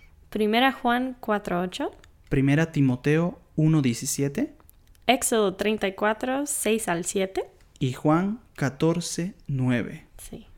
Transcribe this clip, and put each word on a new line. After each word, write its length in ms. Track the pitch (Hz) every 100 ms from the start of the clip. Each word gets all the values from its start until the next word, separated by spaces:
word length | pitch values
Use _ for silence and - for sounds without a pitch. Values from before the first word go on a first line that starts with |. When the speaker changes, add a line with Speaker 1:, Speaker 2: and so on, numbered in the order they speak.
| - - -
Speaker 1:
Primera 420 | 208 214 220 262
Juan 440 | 254 247 240 262 254
cuatro 400 | - 208 208 180
ocho. 300 | 180 - 302 - - _ _
Speaker 2:
Primera 420 | 135 135 143 160
Timoteo 640 | 147 135 123 147 156 170 - - -
uno 260 | 156 160
diecisiete. 720 | 135 113 - - 143 143 311 - - - - - -
Speaker 1:
Éxodo 480 | 254 - 226 202
treinta 320 | 185 208 214 196
y 60 |
cuatro, 520 | 190 208 220 254 269 285
seis 420 | - 214 226 -
al 160 | 170
siete. 400 | 180 202 190 190 - - _ -
Speaker 2:
Y 140 | 135
Juan 480 | 123 151 156 196 220 - -
catorce 800 | 139 139 160 170 170 - 175 - -
nueve. 600 | 139 127 123 - 160 - -
Speaker 1:
Sí. 300 | - - -